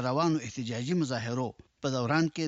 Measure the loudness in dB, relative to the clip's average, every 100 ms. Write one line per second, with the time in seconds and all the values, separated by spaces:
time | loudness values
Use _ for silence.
0 | 0 2 2 2 -2 -6 -4 -4 0 0
1 | 0 -2 -2 -2 -4 -6 -18 _ -2 0
2 | 2 2 2 0